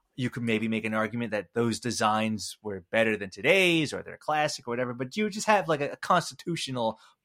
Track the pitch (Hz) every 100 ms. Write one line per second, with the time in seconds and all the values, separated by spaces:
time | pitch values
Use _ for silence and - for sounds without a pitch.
0 | _ - 123 - 117 110 113 110 110 107
1 | 110 117 117 107 92 117 117 110 123 110
2 | 110 107 110 107 - - 104 95 90 110
3 | 113 107 98 101 120 190 180 165 147 95
4 | - 87 - 151 151 - 127 117 123 120
5 | 131 208 214 208 214 208 160 151 143 -
6 | - 180 - 135 - 165 - 127 113 107
7 | - _